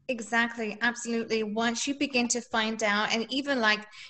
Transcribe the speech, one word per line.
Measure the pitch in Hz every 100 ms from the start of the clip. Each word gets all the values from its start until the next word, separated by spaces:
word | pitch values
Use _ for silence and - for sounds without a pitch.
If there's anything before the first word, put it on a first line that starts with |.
| -
Exactly. | 240 220 233 233 233 214 208
Absolutely. | 240 233 240 233 220 220
Once | 214 214 233 233 -
you | 277
begin | 277 240 240
to | 240
find | - 233 220 220
out, | 220 208 214
and | 226 226
even, | 262 285 269
like, | 214 208 208 - -